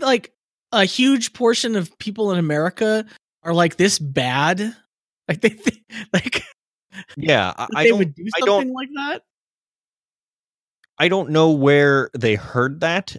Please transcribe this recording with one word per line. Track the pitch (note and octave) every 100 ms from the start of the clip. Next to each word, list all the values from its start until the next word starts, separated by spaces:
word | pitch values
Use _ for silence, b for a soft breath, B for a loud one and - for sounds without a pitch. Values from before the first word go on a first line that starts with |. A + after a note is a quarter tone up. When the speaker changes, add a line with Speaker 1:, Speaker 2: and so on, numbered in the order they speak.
Speaker 1:
like, | C4+ A#3+ - _ _ _ _
a | A3+
huge | F#3+ - B3+ C#4 A#3
portion | - A#3 A#3+ A#3+ G#3+
of | E3 -
people | G#3+ G#3 G#3
in | F3+
America | D#3+ D3 E3+ - A3 G#3+ G#3+ B _ _
are, | E3
like, | E3+ E3+ -
this | F#3 -
bad. | D3 C3+ B2+ B2+ D3+ F#3 G#3+ A#3 _ _ _ _ -
Like, | E3+
they | A3
thi-, | G#3+ C4+ - _ A3
<laughs> | G#3
like, | F3+ A#3+ - - _ _ _ _ F#3+ B -
Speaker 2:
Yeah, | D#3 C3 F#2 -
I, | A#2+
Speaker 1:
that | C#3
Speaker 2:
I |
Speaker 1:
they | A3+
Speaker 2:
don't, | G#3
Speaker 1:
would | F3
do | C#3+ G3 -
Speaker 2:
I |
don't | C4 G4+
Speaker 1:
something | C4
like | B3+ C4+ C#4+
that. | C#4+ E4+ - _ _ _ _ _ _ _ _ _ _ _ _ _ _ _ _ -
Speaker 2:
I | E3
don't | F#3+ D3
know | D#3 D#3+
where | D3+ C#3 C#3+ C#3+ C#3 A#2
they | B2+ A#2
heard | G2+ - B2 B2+ D3+
that, | E3 F3 -